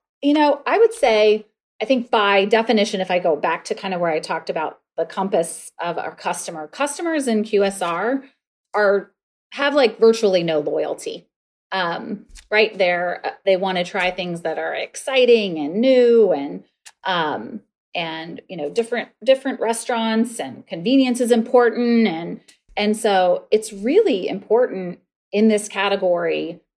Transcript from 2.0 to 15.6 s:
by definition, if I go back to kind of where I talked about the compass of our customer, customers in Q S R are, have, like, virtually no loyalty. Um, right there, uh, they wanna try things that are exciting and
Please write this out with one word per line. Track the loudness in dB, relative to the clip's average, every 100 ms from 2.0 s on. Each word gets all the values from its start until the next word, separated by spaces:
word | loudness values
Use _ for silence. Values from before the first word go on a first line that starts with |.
| 2
by | 0 4 2 4
definition, | 2 2 2 2 -2
if | -2
I | 0
go | 0 0
back | -2 -4 -6
to | -8
kind | -6
of | -2
where | -2
I | -2
talked | -4 -8 -6
about | -6 -6 -10 _ -6
the | -6
compass | -4 -2 -2 -2 -8 -16 -10
of | -8 -6
our | -8
customer, | -8 -8 -6 -8 -12 -12
customers | -6 -6 -4 -4 -2 0
in | -2
Q | 0 0
S | 0 -2
R | -4 -2 -2 -4 -8 _ _ _ _
are, | 0 2 2 -4 _ _ _ _
have, | -4 0
like, | 2 2 4
virtually | 4 4 2 2
no | 2 -2
loyalty. | -2 -2 -4 -6 -10 -12 _ _ _ _ -8
Um, | -4 -4 -6 -8 -12 -12 -20 -2
right | 0 0 2
there, | 0 0 -2 -4 -8
uh, | -4 0
they | 0
wanna | 0 -2
try | -4 -2 -4
things | -4 -8 -6
that | -6 -6
are | -6 -6
exciting | -8 -10 -2 2 6 4 4
and | -4